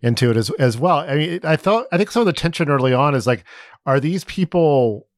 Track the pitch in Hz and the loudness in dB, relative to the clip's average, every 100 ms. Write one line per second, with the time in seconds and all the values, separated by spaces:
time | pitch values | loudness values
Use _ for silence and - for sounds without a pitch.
0 | 120 117 123 113 107 - 131 113 165 160 | 0 0 2 0 -2 0 0 0 0 0
1 | 170 143 156 175 156 156 - 220 254 175 | 0 -2 -2 -4 -2 -2 0 -2 0 -2
2 | 208 233 226 156 170 165 151 143 131 127 | -2 0 0 0 -4 -2 0 2 2 2
3 | 143 139 113 123 - - - - - 135 | 2 0 0 -2 -4 -20 -20 -14 0 0
4 | 139 185 - - 180 180 160 143 120 107 | 0 -4 -6 -4 -2 2 2 4 2 -2
5 | - | -12